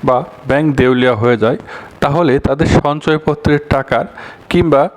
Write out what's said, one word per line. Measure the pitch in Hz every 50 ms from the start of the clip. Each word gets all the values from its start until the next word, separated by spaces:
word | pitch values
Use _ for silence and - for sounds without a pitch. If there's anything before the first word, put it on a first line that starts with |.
| -
বা | 135 127 123 160 - - - - 131
ব্যাংক | 131 143 156 156 143
দেউলিয়া | 131 127 127 131 127 127 127 123
হয়ে | 107 110 120 123 110
যায়, | 107 113 143 208 - - - - - - - -
তাহলে | - 143 143 165 175 147 123 143
তাদের | - - 135 143 165
সঞ্চয়পত্রের | - - - - 147 147 151 - - 156 156 151 - 147 147 - 156 147 143 147 -
টাকার | - 135 131 - 131 117 156 202 - - - - - - - -
কিংবা | - 170 170 165 143 135 143 196 -